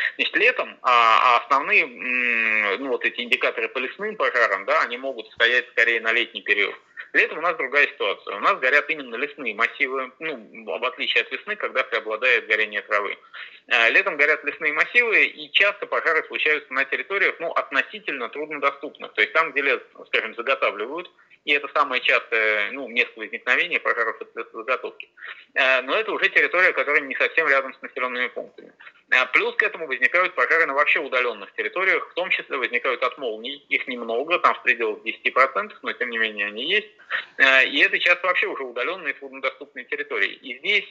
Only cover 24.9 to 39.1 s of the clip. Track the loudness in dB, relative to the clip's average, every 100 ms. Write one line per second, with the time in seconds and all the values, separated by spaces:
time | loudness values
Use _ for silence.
24.9 | -12 -20 -20 -18 -18 -6 0 2 2 2
25.9 | -2 -2 0 2 4 4 4 4 2 2
26.9 | 0 0 -2 0 2 2 2 0 -8 -12
27.9 | -6 -4 -4 -6 -6 -14 -16 -20 -20 -20
28.9 | -16 0 2 2 0 0 -2 -6 -6 -6
29.9 | 0 2 2 2 2 2 4 2 2 2
30.9 | 2 0 0 0 -4 -8 -6 -4 -2 0
31.9 | 0 -2 -6 -2 -4 -4 -4 -2 -2 -2
32.9 | -2 -2 -2 -8 -6 -10 -12 -6 -4 -4
33.9 | -8 -4 -4 -2 2 2 2 0 0 0
34.9 | -4 -8 -4 0 4 2 2 -6 -8 -8
35.9 | -6 -4 -2 -2 -2 -6 -6 -2 -2 -2
36.9 | _ -8 -8 -6 2 6 6 4 4 2
37.9 | 4 2 2 2 0 0 -4 -6 -4 -4
38.9 | -4 -6